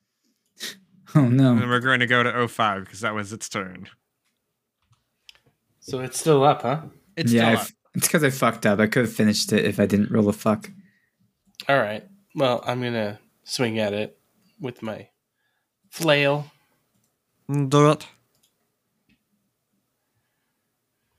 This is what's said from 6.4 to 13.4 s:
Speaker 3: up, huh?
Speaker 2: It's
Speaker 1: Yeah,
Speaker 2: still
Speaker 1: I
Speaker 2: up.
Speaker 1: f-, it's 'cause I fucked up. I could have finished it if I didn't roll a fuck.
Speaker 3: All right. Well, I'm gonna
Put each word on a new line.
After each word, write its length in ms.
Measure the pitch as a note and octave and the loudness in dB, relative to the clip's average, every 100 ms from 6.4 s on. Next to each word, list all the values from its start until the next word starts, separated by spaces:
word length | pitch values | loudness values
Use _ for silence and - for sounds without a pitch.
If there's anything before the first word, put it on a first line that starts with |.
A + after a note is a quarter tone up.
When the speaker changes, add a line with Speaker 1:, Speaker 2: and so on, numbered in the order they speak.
Speaker 3:
up, 200 | C#3+ C3 | 6 2
huh? 180 | A#2+ D3+ - - _ - | -2 -6 -8 -20 _ -6
Speaker 2:
It's 120 | B2 | 0
Speaker 1:
Yeah, 120 | A#2 | 2
Speaker 2:
still 80 | A2+ | 4
Speaker 1:
I 20 | |
Speaker 2:
up. 80 | A2 | 2
Speaker 1:
f-, 120 | - - _ | -2 -12 _
it's 140 | - - | -6 -2
'cause 160 | F3+ | 2
I 60 | C#3+ | 0
fucked 340 | C3 A#2 - | 0 -2 0
up. 140 | G#2+ G2+ | 0 2
I 80 | G#2+ | 2
could 180 | C3+ | 0
have 80 | A2+ | -2
finished 400 | - G#2+ G#2 - | 2 2 2 0
it 140 | G#2+ G2+ | 0 0
if 120 | G2+ | 0
I 60 | |
didn't 260 | G2+ G2+ G#2 | 2 2 2
roll 160 | A2 G#2 | 2 0
a 20 | |
fuck. 380 | G2+ - - - - - _ _ _ _ _ _ - - | 0 0 -2 -4 -20 -20 _ _ _ _ _ _ -10 0
Speaker 3:
All 80 | C#3 | 0
right. 260 | G#2 A2 - _ _ | 0 -4 -10 _ _
Well, 300 | D3+ C3 A#2 - | -2 0 0 -4
I'm 140 | B2 | -4
gonna 380 | B2 A#2 G#2 G#2 _ _ | -4 -4 -4 -8 _ _